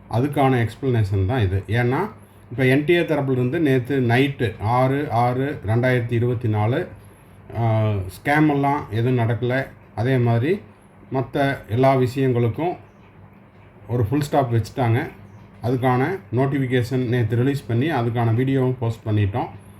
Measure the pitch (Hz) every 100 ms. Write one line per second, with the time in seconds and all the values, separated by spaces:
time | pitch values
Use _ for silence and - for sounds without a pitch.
0 | - 113 147 143 135 127 107 - 139 113
1 | 101 98 95 135 95 95 - 117 120 139
2 | 208 - - - - 120 127 139 151 175
3 | 156 147 135 127 123 170 151 131 117 139
4 | 120 120 143 139 117 - 104 123 131 139
5 | 147 113 120 131 135 101 98 117 127 123
6 | 117 117 123 117 117 107 107 143 185 -
7 | - - - - - - 113 110 107 101
8 | 92 - 143 151 156 143 139 147 - 110
9 | 123 127 117 117 120 131 135 - - 107
10 | 123 131 120 120 139 208 - - - -
11 | - 131 123 147 139 135 - 113 135 131
12 | 123 139 131 120 117 139 170 - - -
13 | - - - - - - - - - 123
14 | 101 143 147 151 123 117 98 - 117 117
15 | 160 - - - - - 117 131 127 127
16 | 143 190 - 117 139 143 127 127 117 131
17 | 123 123 110 120 131 139 - 117 127 123
18 | 120 117 117 113 131 135 127 127 113 110
19 | 113 107 98 120 170 - -